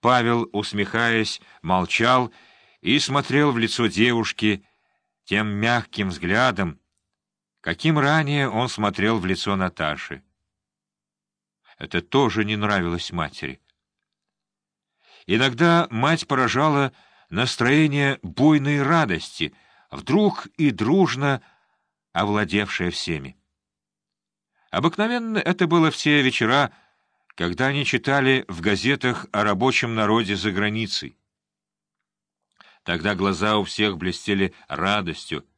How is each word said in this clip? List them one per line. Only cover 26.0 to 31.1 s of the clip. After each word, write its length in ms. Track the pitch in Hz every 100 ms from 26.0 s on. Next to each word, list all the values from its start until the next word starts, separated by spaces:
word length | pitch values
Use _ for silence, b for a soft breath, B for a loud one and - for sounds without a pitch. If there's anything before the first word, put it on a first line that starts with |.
| 147 147
вечера, 500 | 131 - 110 139 139 b b b b b b
когда 320 | - 87 87 131
они 180 | 139
читали 600 | 143 - - 139 131 131 -
в 140 | 87
газетах 680 | 87 101 120 139 127 120 -
о 100 | 104
рабочем 540 | 104 98 127 123 120 113
народе 400 | 104 110 101 101
за 160 | 104
границей. 680 | 95 104 110 110 - 67